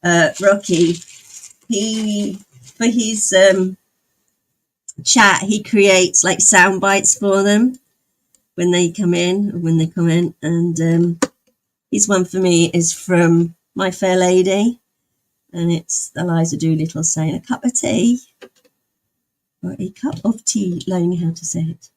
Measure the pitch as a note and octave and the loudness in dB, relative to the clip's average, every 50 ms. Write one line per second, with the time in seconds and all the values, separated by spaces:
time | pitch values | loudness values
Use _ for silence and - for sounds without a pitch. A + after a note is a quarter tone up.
0 | - F3 E3+ E3+ E3 D3 - - F#3+ G3+ G3 G3+ - - F3+ D#3+ F3 E3 F3 E3+ | 2 2 4 4 4 2 0 2 2 2 2 2 0 -2 2 2 2 2 0 -4
1 | - - - - - - - - - - _ _ _ _ A#3 G3+ G#3+ A3 A3 A3 | -8 -20 -20 -20 -20 -20 -20 -20 -20 -20 _ _ _ _ -4 -4 -4 -4 -4 -4
2 | G#3+ G#3+ G#3 G#3 G#3 G3 F#3 G3 - _ _ - - - _ _ A3+ A#3+ G#3+ A#3+ | -4 -4 -4 -4 -4 -6 -8 -12 -16 _ _ -20 -20 -20 _ _ -2 0 0 0
3 | A3 A3 A3 G#3+ - - F#3+ F#3+ F#3+ G3 F#3+ F#3+ F#3 F#3 F#3 _ _ _ _ _ | -2 -2 -4 -4 -4 2 4 6 6 6 6 4 0 -2 -4 _ _ _ _ _
4 | _ _ _ _ _ _ _ _ _ _ _ _ _ _ _ _ _ - - - | _ _ _ _ _ _ _ _ _ _ _ _ _ _ _ _ _ -20 -20 -10
5 | - - - B3 G#3 G3+ F3+ - - G3 G#3 G#3+ G#3 - - G#3 G3 G3+ F#3+ F#3 | -4 0 2 4 4 4 4 0 -2 -2 -4 -4 -4 -2 2 4 4 6 4 4
6 | F#3 F3+ - - - F3+ F3+ F3 - - G#3+ F#3+ F3+ G3 F#3+ F#3 F3+ G3 G3 G3 | 2 2 0 -2 0 0 -2 0 0 4 6 6 6 4 2 0 0 0 0 0
7 | G3 - - - G#3 G3+ F#3+ G3 G3 G3+ G#3 G#3+ A#3 B3+ B3+ - _ _ _ _ | 0 -2 -4 -2 0 0 2 2 2 2 2 2 2 0 -2 -4 _ _ _ _
8 | _ _ _ _ _ _ _ _ _ _ _ - F3 F3+ F3+ F3 F3 E3+ E3+ - | _ _ _ _ _ _ _ _ _ _ _ -2 0 0 2 2 0 0 -2 -2
9 | G3+ F3 F3 F3 F3 F3 F#3 G3+ G3+ G3+ - F3 E3+ E3 E3 E3 D#3+ E3 - F3+ | -2 0 0 0 0 -2 -2 -2 -4 -4 -6 -4 -2 0 0 0 0 -2 -2 -2
10 | E3+ E3+ E3 E3+ F3 E3 - _ - D#3 E3 E3+ E3+ F3 E3 D#3+ E3 E3 E3 E3 | 0 0 2 0 0 -2 -6 _ -6 -4 -2 -2 -2 -2 -2 -2 0 0 2 2
11 | E3+ F3 E3+ E3 - - _ _ _ _ _ _ _ _ _ _ _ _ - G#3 | 2 0 0 -4 -6 -6 _ _ _ _ _ _ _ _ _ _ _ _ -2 -2
12 | G3 G#3+ G3+ F#3 F3+ F3+ - F#3 F#3 F3+ F3 E3 E3+ E3 E3+ F3 E3+ E3 - - | 0 2 2 0 0 -2 -2 0 0 2 4 4 2 2 0 -2 -2 -2 -6 -8
13 | - - F3+ F3 E3+ E3 E3+ E3+ E3+ E3+ E3+ _ _ _ _ - F#3+ F#3 F3+ - | -4 0 2 2 4 4 4 2 2 0 -6 _ _ _ _ -4 -4 -4 -4 -2
14 | G3 F#3+ F3+ F#3 F#3 F3+ F#3 F#3 F3+ F#3+ F#3+ G3+ G#3+ A#3+ A#3+ _ _ _ _ _ | -2 0 2 2 2 2 2 2 2 2 0 0 0 -2 -2 _ _ _ _ _
15 | _ _ _ _ _ _ _ _ _ _ - E3+ E3+ E3+ E3+ E3 E3+ - - - | _ _ _ _ _ _ _ _ _ _ -8 -4 -2 -2 -2 -4 -4 -8 -8 -8
16 | - - _ - F3 F3 E3 E3 E3 E3 D3 - E3 D#3+ D#3+ D#3 D#3 E3 - D#3+ | -8 -10 _ -8 -4 -2 0 0 -2 -2 -4 -4 -2 -2 0 0 -2 -6 -6 -6
17 | D#3+ - - D#3+ D#3 D#3 D3+ - - - B3 - - B3 A#3+ - - - A3 A3+ | -6 -4 -4 -2 -4 -4 -4 -6 -6 -8 -8 -4 -4 -4 -4 -2 -4 -2 -2 0
18 | F#3 A#3 B3 B3 - _ _ _ - - _ _ _ _ _ _ _ _ _ _ | 0 0 0 -2 -6 _ _ _ -20 -20 _ _ _ _ _ _ _ _ _ _
19 | _ _ _ _ _ _ _ _ _ _ _ _ - F3+ - - G3 F#3+ - - | _ _ _ _ _ _ _ _ _ _ _ _ -12 -12 -10 -8 -10 -12 -10 -8
20 | - C#4+ - - - A#3 A3+ - _ - - A3 G3+ F#3 F3 E3 - - F#3 F3+ | -8 -8 -8 -4 -4 -4 -4 -2 _ -6 -4 -4 -4 -4 -6 -6 -6 -4 -2 -2
21 | E3+ F3 F3+ E3+ E3+ E3 E3 E3 - - - E3+ E3 D#3+ E3+ _ _ _ _ | -2 -2 -2 -2 -4 -4 -6 -6 -10 -10 -6 -6 -6 -6 -8 _ _ _ _